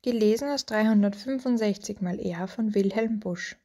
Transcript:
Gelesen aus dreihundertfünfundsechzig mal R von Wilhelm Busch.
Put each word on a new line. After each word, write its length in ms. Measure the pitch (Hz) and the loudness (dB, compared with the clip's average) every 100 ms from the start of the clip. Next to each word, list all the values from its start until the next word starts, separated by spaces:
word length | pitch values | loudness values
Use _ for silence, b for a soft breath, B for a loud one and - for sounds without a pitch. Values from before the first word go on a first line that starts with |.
Gelesen 460 | 254 233 214 226 285 | -2 2 4 4 0
aus 160 | 277 | -4
dreihundertfünfundsechzig 1400 | - 214 214 214 202 202 262 269 254 233 214 202 - 208 | -2 2 4 4 4 0 -6 -4 0 0 0 -2 -6 -6
mal 200 | 180 175 | -4 -4
R 260 | 190 170 190 | -4 -4 -6
von 260 | - 220 202 | -2 0 2
Wilhelm 420 | 196 214 226 220 | 2 2 0 -2
Busch. 380 | 185 175 - - | -4 -6 -8 -14